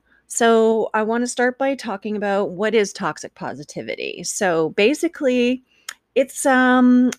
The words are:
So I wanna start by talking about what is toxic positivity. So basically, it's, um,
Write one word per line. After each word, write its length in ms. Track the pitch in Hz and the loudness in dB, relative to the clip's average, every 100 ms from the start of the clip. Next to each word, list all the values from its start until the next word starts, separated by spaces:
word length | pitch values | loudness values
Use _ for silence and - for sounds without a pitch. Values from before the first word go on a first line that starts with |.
| _ _ - | _ _ -12
So 640 | - 233 226 226 226 - | 0 4 4 4 2 0
I 120 | 214 | -2
wanna 240 | 220 233 247 | -2 -2 -4
start 280 | - 247 254 | -2 -2 0
by 200 | 269 262 | -2 -4
talking 400 | 226 196 214 208 | -6 -8 -6 -4
about 340 | 208 196 196 | -2 -2 -2
what 240 | 180 214 | -4 0
is 180 | 220 202 | 0 0
toxic 440 | - 170 147 - - | -4 -6 -6 -12 -12
positivity. 880 | 143 131 147 - 113 - 67 - | -12 -12 -12 -12 -10 -8 -8 -10
So 460 | 175 - 190 165 156 | -10 -4 -2 0 0
basically, 920 | - 214 294 330 - 269 247 240 254 _ _ - - _ 254 | 0 0 0 -4 -2 -2 2 0 -2 _ _ -20 -20 _ -2
it's, 280 | 269 - | -2 -2
um, 680 | 285 254 254 254 247 247 247 | 2 4 4 6 6 6 4